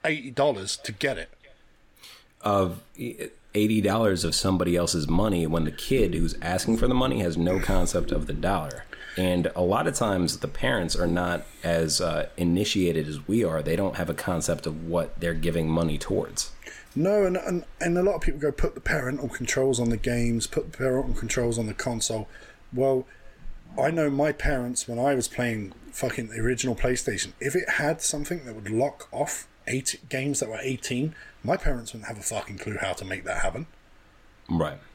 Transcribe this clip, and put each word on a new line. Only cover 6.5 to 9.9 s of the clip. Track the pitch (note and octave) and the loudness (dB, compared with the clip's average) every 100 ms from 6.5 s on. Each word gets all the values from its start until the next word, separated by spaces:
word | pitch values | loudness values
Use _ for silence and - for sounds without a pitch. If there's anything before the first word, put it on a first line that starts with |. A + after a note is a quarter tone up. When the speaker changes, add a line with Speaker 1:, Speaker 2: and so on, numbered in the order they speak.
| F#2 - A2+ | -2 0 2
Speaker 2:
for | B2 | 4
the | B2+ | 4
money | C3 A#2+ | 2 2
has | F2+ D#2+ | 0 2
no | E2+ F#2 | 2 2
concept | - F#2+ E2+ F2 - | 4 4 4 2 2
of | D#2 - | 0 0
the | |
dollar. | D2 F#2 F#2+ D2+ B1+ - - - - | -2 0 0 -4 -10 -14 -16 -10 0
And | F#2 F2+ E2 | 2 2 2
a | F2+ | 2
lot | F2+ A2 | 2 2
of | E3 | 2